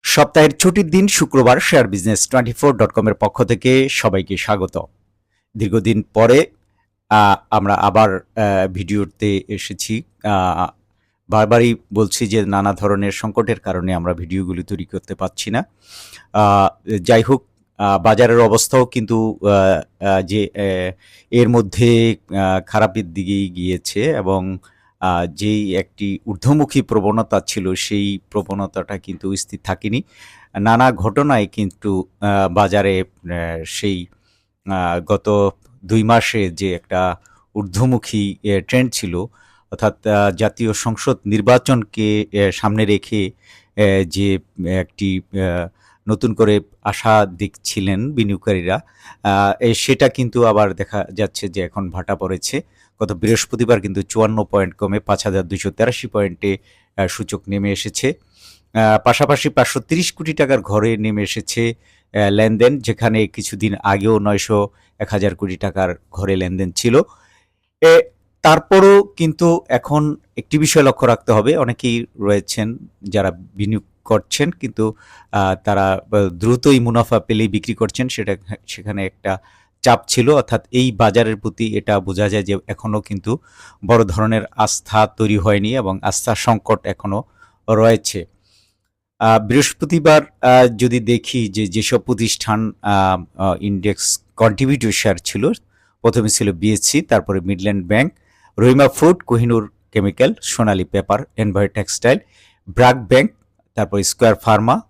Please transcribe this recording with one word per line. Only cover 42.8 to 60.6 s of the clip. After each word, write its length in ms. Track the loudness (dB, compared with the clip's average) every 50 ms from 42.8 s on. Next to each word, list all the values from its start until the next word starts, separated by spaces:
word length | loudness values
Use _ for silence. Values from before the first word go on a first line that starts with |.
| 0
রেখে, 460 | 0 0 -2 -2 -4 -4 -4 -4 -4
আহ, 720 | -6 _ _ _ -20 _ _ _ _ 0 0 2 2 0 0
যে 360 | -2 -2 -2 0 0 0 -2 _ _ _ -8 -6 -4
একটি, 520 | -2 -2 -4 -6 _ -6 -4 -4 -4 -4
আহ, 480 | -6 _ -6 -4 -4 -2 -2 -4 -6 -8 _ _ _ _ _ _ _ -4
নতুন 240 | -4 -2 -2 -4 0
করে 260 | 2 2 2 2 0 0 _ _ _
আশা 440 | _ -6 -6 -2 0 2 4 4 2
দেখছিলেন 840 | 0 -2 -8 -8 -8 _ -10 _ -8 -6 -4 -2 -2 -2 -2 -4 -4
বিনিয়োগকারীরা, 640 | -2 -2 -2 -2 -2 -4 _ -2 -2 -2 0 -2 -4
আহ, 880 | -4 -6 _ _ _ _ -20 -20 _ _ 0 0 2 2 0 0 0 0
এ, 100 | 0 0
সেটা 360 | 0 0 -2 2 2 2 0
কিন্তু 360 | 2 0 -6 -2 0 2 2
আবার 280 | 4 4 4 2 2 0
দেখা 320 | -6 -8 -6 -6 -6 -6 -6 -4
যাচ্ছে 360 | -4 -4 -4 _ -8 -10 -8
যে 120 | -6 -6
এখন 280 | -8 -6 _ -8 -8 -8
ভাটা 260 | -8 -10 -6 -6 -6
পড়েছে। 460 | -4 -4 -6 -6 -6 -8 -6 -8 -8 -8 _ _ _ _ _ _ _
গত 100 | -6 -6
বৃহস্পতিবার 720 | -4 -4 0 0 0 0 -2 -6 -4 -4 0 2 2 0
কিন্তু 200 | 0 -4 -6 -6
চুয়ান্ন 420 | -6 _ 0 0 0 0 0 -2 -4
পয়েন্ট 320 | -2 0 -2 -2 -2 -4
কমে 240 | _ -4 -4 -4 -4
পাঁচ 240 | -2 -2 -4 -2 -2
হাজার 240 | -4 -2 -2 -4 -4
দুইশো 240 | -8 -6 -6 -8
তেরাশি 360 | -2 -2 -2 -2 -2 -6 -10 -6
পয়েন্টে, 500 | -2 -2 -2 -2 -4 -4 -4 -4 -4 -4 _ _ _ _ _ _ _ -4
আহ, 100 | -4 -4
সূচক 340 | -4 -8 -8 -8 -8 -10 _ -6
নেমে 240 | -6 -4 -4 -4
এসেছে। 420 | -4 -6 -8 -10 -8 -4 -4 -4 -4 _ _ _ _ _ _ -20 -20 _ _ _ _
আহ, 260 | 0 2 4 2 2 2
পাশাপাশি 460 | 2 2 2 2 2 2 0 0 -2
পাঁচশো 300 | 2 2 0 0 0 -6
তিরিশ 340 | -4 _ -4 -2 -2 -4 -6
কোটি 200 | _ -8 -8 -2
টাকার 280 | -2 0 2 2 0